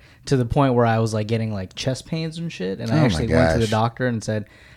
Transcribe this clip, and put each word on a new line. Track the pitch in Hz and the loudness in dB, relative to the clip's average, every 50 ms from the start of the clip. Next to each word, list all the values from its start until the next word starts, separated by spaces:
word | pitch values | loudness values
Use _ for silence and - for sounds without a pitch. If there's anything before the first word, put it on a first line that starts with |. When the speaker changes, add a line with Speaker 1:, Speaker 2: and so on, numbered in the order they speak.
| - - - _ - | -14 -20 -20 _ -4
Speaker 1:
to | - 143 | 0 0
the | 131 123 | 0 0
point | 117 - 151 139 135 123 | 0 2 2 2 4 4
where | 120 120 | 4 4
I | 113 113 113 | 4 4 2
was, | 113 110 107 | 0 0 0
like, | 107 107 | -2 -2
getting, | 107 117 110 113 110 107 | -2 -2 -2 -2 -2 -4
like, | 98 92 - - | -6 -8 -10 -10
chest | - - 131 131 - - | -6 -4 -4 -4 -6 -6
pains | - 165 160 160 160 156 | -8 -6 -6 -6 -6 -8
and | 170 170 165 | -8 -10 -10
shit. | - - 180 190 - - | -8 -6 -6 -6 -6 -6
And | - - | -4 0
I | - | 2
Speaker 2:
Oh | 156 | 4
my | 151 | 4
Speaker 1:
actually | 123 87 107 123 110 80 | 4 2 0 0 2 2
went | 80 80 82 80 | 4 4 4 4
to | 117 | 2
the | 113 | 2
Speaker 2:
gosh. | 104 | 2
Speaker 1:
doctor | 110 107 113 117 - - 127 | 2 0 0 0 -2 -2 -2
and | 127 120 110 - | -2 -2 -4 -4
said, | - 107 107 101 - - - - - - | -4 -4 -4 -4 -8 -16 -20 -20 -20 -20